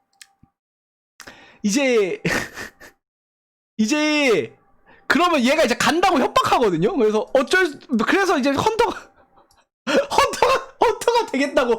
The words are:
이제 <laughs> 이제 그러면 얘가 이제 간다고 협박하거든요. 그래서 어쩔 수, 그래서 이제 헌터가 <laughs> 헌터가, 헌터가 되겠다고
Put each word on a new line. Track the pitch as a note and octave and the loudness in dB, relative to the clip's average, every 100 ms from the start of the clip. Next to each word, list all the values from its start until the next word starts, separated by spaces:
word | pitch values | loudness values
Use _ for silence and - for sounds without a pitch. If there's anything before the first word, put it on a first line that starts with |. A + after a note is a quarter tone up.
| _ - - _ _ _ _ _ _ _ _ - - - - - | _ -20 -20 _ _ _ _ _ _ _ _ -20 -20 -20 -20 -6
이제 | G#3 A#3 C4 A#3 F#3 - | -2 0 2 2 0 -2
<laughs> | E3+ - - - - - - _ _ _ _ _ _ _ _ - | -4 -4 -6 -12 -18 -18 -20 _ _ _ _ _ _ _ _ -4
이제 | G#3+ D4+ D4+ D4+ C4+ F#3 A#2 - _ _ _ - - | -2 0 0 2 2 0 -2 -10 _ _ _ -10 -2
그러면 | C4+ F4 D#4 | 0 2 2
얘가 | A#3+ D#4+ | 0 2
이제 | C4+ A#3 | 0 0
간다고 | A#3+ D#4+ F#4+ D#4 | -2 0 2 2
협박하거든요. | D#4 C#5 - F4 A3 D#3+ G#3 D#4+ | 0 0 0 0 0 0 -2 0
그래서 | G#3+ G#3 - | 0 -2 -2
어쩔 | C4 C4+ F#4 F4 | -2 0 0 0
수, | C#4 - A3+ - | -4 -4 -2 0
그래서 | F4+ F#4+ D#4+ | 0 0 0
이제 | C4+ | 0
헌터가 | C#4 - A4+ A#4 - - _ _ _ _ _ _ _ - | 0 0 0 -2 -4 -14 _ _ _ _ _ _ _ -2
<laughs> | |
헌터가, | D4 - - C#5 - A#4 C5 - - | -2 0 2 0 2 0 0 -2 0
헌터가 | A#4 G#4 - A#4 - | 0 0 0 0 0
되겠다고 | C4 C#4+ D4 B3 | -2 -2 0 0